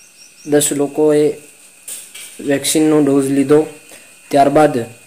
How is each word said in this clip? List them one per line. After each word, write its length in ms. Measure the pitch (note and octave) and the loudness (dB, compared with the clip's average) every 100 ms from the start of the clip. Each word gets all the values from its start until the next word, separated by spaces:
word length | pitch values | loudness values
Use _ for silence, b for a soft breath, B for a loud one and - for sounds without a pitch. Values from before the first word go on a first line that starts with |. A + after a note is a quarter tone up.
| _ _ - _ D3+ | _ _ -20 _ -2
દસ 260 | D3 D3 | 0 0
લોકોએ 640 | C#3+ C#3+ D3 D3+ D3+ D3+ - - - - _ - - - - - - | -2 -4 -2 0 2 0 -2 -12 -20 -20 _ -20 -20 -20 -20 -20 -12
વેક્સિનનો 640 | B2+ C#3 C#3 D#3+ D#3 D3+ | -4 -4 -2 0 2 2
ડોઝ 240 | C#3 C#3 C3+ | 2 0 0
લીધો. 400 | C#3 C3+ D3+ D#3 - - B B B - | 0 2 2 0 -8 -20 B B B -4
ત્યારબાદ 580 | C#3+ C#3 D3+ D3+ B2+ A#2 - | 0 2 4 2 0 -8 -14